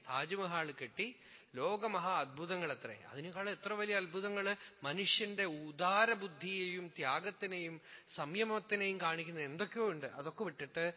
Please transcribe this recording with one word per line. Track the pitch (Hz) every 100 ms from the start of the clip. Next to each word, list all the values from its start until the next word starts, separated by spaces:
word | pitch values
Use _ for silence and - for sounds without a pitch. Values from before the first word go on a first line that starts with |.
| -
താജ്മഹൽ | 131 156 196 185 170 156
കെട്ടി, | 139 123 - 226 247 - - -
ലോകമഹാ | 123 160 208 220 190 180 175
അത്ഭുതങ്ങൾ | 135 135 170 180 165
അത്രേ. | 127 117
അതിനേക്കാൾ | 104 - 127 165 180 202
എത്ര | 190 202
വലിയ | 208 208 202
അത്ഭുതങ്ങള് | 185 180 202 202 196 202 - -
മനുഷ്യന്റെ | 139 170 196 - 208 202
ഉദാരബുദ്ധിയെയും | 190 151 151 147 180 196 226 220 196 143 180 190 180 180 175
ത്യാഗത്തിനെയും | 160 139 147 196 190 196 185 165 160 - - -
സംയമത്തിനെയും | - 147 190 220 214 196 208 196 190
കാണിക്കുന്ന | 170 165 160 165
എന്തൊക്കെയോ | 143 160 208 233 220
ഉണ്ട്. | 156 135
അതൊക്കെ | 123 147 -
വിട്ടിട്ട് | 196 147 143 165 170